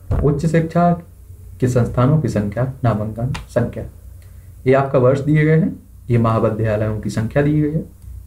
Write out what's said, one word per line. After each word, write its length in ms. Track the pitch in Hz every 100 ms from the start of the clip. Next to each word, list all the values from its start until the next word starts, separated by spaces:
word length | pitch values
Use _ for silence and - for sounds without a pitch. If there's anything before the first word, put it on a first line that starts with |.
| - -
उच्च 260 | 139 147 160
शिक्षा 460 | 165 160 175 175 170 - - - - - -
के 80 | 127
संस्थानों 500 | 123 113 - 127 156
की 80 | -
संख्या, 340 | 104 101 107 131 -
नामांकन 500 | 117 104 107 110 123 - -
संख्या, 360 | - 107 - 98 - - - - - - - 127
ये 80 |
आपका 260 | 131 135 139
वर्ष 200 | 123 131
दिए 240 | 147 156 151
गए 120 | 160
हैं, 180 | 240 - - - -
ये 80 | 117
महाविद्यालयों 800 | 113 110 110 104 110 104 107 107
की 80 | 101
संख्या 340 | 113 110 147
दी 80 | 147
गई 180 | 151 151
है, 120 | 160 - - - -